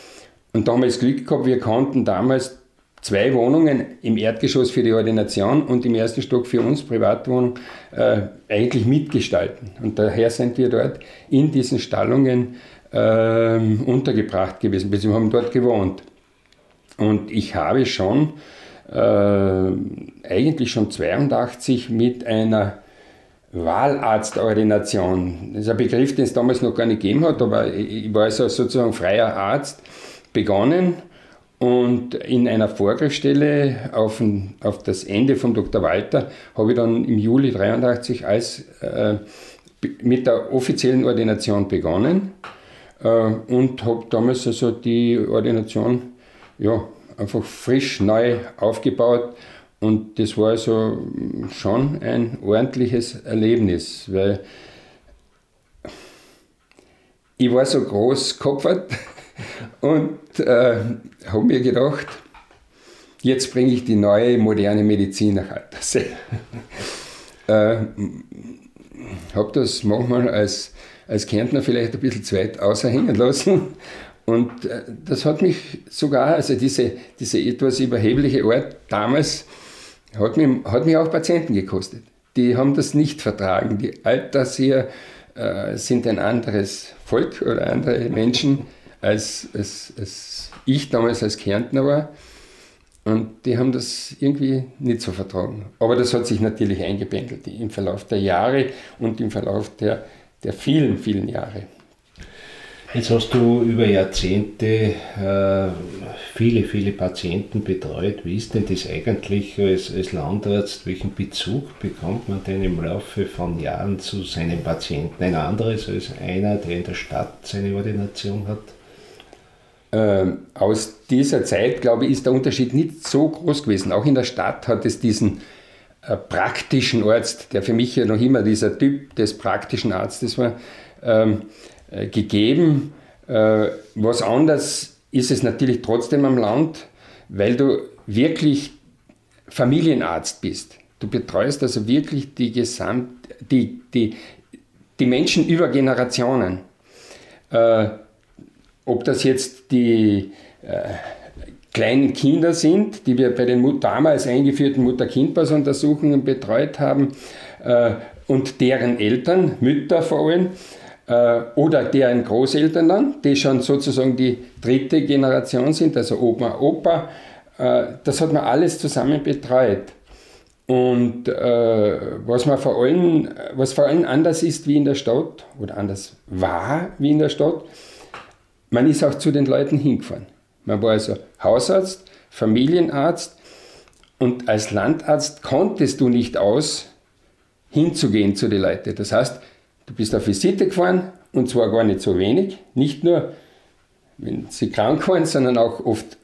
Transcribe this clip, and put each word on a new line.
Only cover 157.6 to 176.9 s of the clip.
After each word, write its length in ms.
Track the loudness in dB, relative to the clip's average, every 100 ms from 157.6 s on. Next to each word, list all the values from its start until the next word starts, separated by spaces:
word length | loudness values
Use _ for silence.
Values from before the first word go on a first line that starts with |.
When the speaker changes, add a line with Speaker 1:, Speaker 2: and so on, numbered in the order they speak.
Speaker 1:
äh, 300 | 2 4 4 0 -8 -10 -2
und 340 | 0 0 0
deren 380 | 2 2 0 0
Eltern, 580 | 0 0 2 2 2 2
Mütter 420 | 0 0 2 0
vor 260 | 0 0 2
allem, 200 | 2 0 -4 -18 -20 -20 -16 0
äh, 360 | 4 4 2 0
oder 300 | 0 2 2
deren 400 | 2 4 4 2
Großeltern 640 | 2 0 2 2 2 4 4
dann, 340 | 4 2 0
die 140 | 0 2
schon 240 | 2 2
sozusagen 560 | 2 0 0 0 2 2
die 220 | 0 0 -6 -6
dritte 420 | 0 0 2 0
Generation 720 | 2 2 4 2 0 0 0
sind, 240 | 2 2 2
also 220 | 0 2
Oma, 400 | 2 2 -2 0
Opa, 520 | 0 2 2 0 -2 -14 -20 -20 -18 -4
äh, 260 | 2 2 0 -4
das 180 | -4 0
hat 120 | 2
man 100 | 0
alles 380 | 2 2 2 0
zusammen 420 | -4 -2 0 0
betreut. 680 | 0 -4 0 2 2 0 -4 -20 _ -20 -20 -20 _ _ -2
Und, 640 | 2 4 2 0 -2 -4
äh, 680 | -2 0 2 4 4 2 0 -4 -6 -2
was 200 | 0 2
man 120 | 2
vor 240 | 2 2
allem, 460 | 2 4 4 2 0 -6 -8
was 200 | -2 -2
vor 120 | 2 2
allem 180 | 4
anders 380 | 2 2 2 2
ist 240 | 0 -2 0
wie 100 | 2
in 80 |
der 120 | 2 0
Stadt, 500 | 0 0 0 -8 -20 -12
oder 160 | -10 -6
anders 400 | -6 -6 -12 -20 -12
war 640 | -2 -2 -2 -2 -4 -4